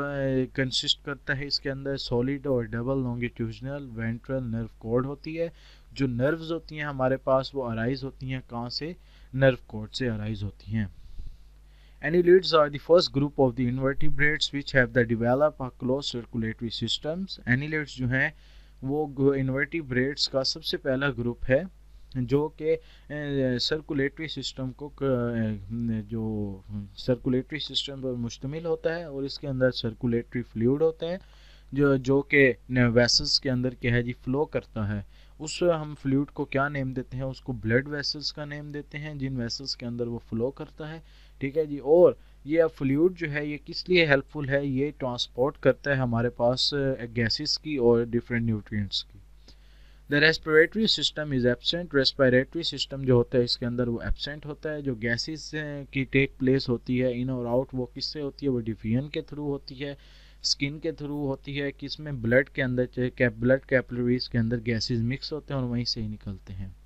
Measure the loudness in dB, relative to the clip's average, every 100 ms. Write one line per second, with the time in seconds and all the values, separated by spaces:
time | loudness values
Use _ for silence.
0 | -4 -2 0 0 0 -2 -2 -2 -2 -2
1 | -4 -10 -6 -6 -4 -4 -4 -6 -4 -4
2 | -2 0 0 -2 -2 -2 -2 -4 -2 -2
3 | -2 -4 -6 -4 -6 -6 -10 -10 -10 -6
4 | -6 -6 -4 -6 -4 -4 -6 -8 -2 0
5 | 0 -6 -8 -6 -6 -8 -20 -20 -12 -2
6 | -2 2 0 0 -4 -6 -6 -8 -6 0
7 | 0 0 2 2 2 -6 -4 -2 -2 -2
8 | -6 -10 -8 -8 -8 -8 -6 -6 -8 -12
9 | -18 -20 -6 4 4 4 -6 -12 -10 -4
10 | -2 -2 -4 -4 -6 -8 -4 -2 -2 -8
11 | -14 -10 -10 -12 -20 -20 -20 -20 -20 -8
12 | 0 4 8 8 8 4 4 0 6 6
13 | 6 0 0 4 2 4 0 0 0 6
14 | 6 8 4 2 -2 -4 0 2 4 2
15 | 2 2 2 4 2 0 -10 -6 -2 -2
16 | -2 -8 -8 -4 -4 -4 -6 -4 -4 -4
17 | -4 -6 -6 -6 -2 0 0 -4 -4 -4
18 | -2 0 -2 -4 -20 -20 -20 -10 -4 -4
19 | -4 2 2 4 0 0 -2 -4 -2 0
20 | 0 -2 -2 -2 -2 -4 -6 -4 -2 0
21 | -2 -2 -4 -2 2 2 0 -14 -20 -20
22 | -10 -6 0 0 0 -4 -2 -2 -2 -20
23 | -12 -8 -4 0 0 0 -2 -4 -2 -2
24 | -2 -4 -10 -8 -10 -8 -10 -10 -14 -4
25 | 0 0 0 -2 -2 -4 -8 -6 -4 -4
26 | -4 -6 -4 -4 -6 -8 -10 -10 -10 -8
27 | -2 -2 0 -2 -2 -8 -6 -6 -6 -8
28 | -6 -4 -6 -6 -8 -6 -4 -2 -2 -4
29 | -6 -6 -6 -6 -4 2 2 2 -4 -2
30 | 0 0 0 -6 -4 2 2 4 2 0
31 | -6 -8 -10 -20 -20 -20 -6 2 4 4
32 | 4 2 4 6 6 4 0 4 6 6
33 | 6 2 0 -2 0 0 -2 -2 0 0
34 | 0 -6 -2 -2 0 -4 -6 -6 -4 -4
35 | -8 -18 -20 -14 -10 0 2 2 -2 -6
36 | 0 0 0 -6 -4 -2 -2 -2 -4 -6
37 | -8 -8 -8 -8 -10 -6 0 0 0 -6
38 | -6 -6 -8 -8 -10 -10 -10 -12 -10 -10
39 | -10 -6 -6 -4 -6 -6 -10 -8 -8 -6
40 | -6 -6 -6 -4 -4 -6 -16 -14 -14 -14
41 | -18 -20 -20 -8 -4 -2 -2 -2 4 8
42 | 8 6 -10 -14 -2 2 2 2 0 4
43 | 4 2 -6 -4 -6 -8 -10 -8 2 4
44 | 6 4 2 -6 0 0 0 0 -2 -4
45 | -6 -4 -6 -2 -2 2 2 2 0 0
46 | 0 0 0 2 2 2 0 0 -2 -2
47 | -4 -2 0 -2 -4 -4 -4 4 6 6
48 | 4 -2 -2 -2 0 -2 -2 -4 -2 -6
49 | -8 -20 -20 -20 -20 -20 -20 -20 -20 -16
50 | -2 4 4 4 4 6 6 4 0 0
51 | -2 -4 -2 2 2 2 -2 -4 0 2
52 | 2 4 6 6 2 -4 -6 -6 -6 -4
53 | 4 4 6 2 2 0 -2 -2 -2 -2
54 | -2 -2 -4 -10 -10 -10 -8 -6 -4 -4
55 | -2 -2 -4 -8 -8 -8 -8 -10 -6 -4
56 | 0 2 2 0 2 2 2 -4 0 0
57 | 0 -2 -4 -4 0 0 0 -6 -6 -8
58 | -8 -6 -8 -4 -2 -2 -2 -4 0 0
59 | 0 -8 -8 -8 -6 -6 -8 -12 -10 -12
60 | -18 -20 -20 -8 -4 -2 -4 -4 -6 -6
61 | -6 -4 -4 -4 -6 -6 -6 -6 -12 -10
62 | -8 -4 4 4 4 -2 -2 0 0 -2
63 | -4 2 0 2 4 4 4 0 0 -2
64 | 0 0 0 0 0 -2 -2 -2 0 0
65 | 0 -2 -6 -10 -6 -4 -2 -2 -4 -4
66 | -6 -8 -10 -12 -12 -12 -12 -14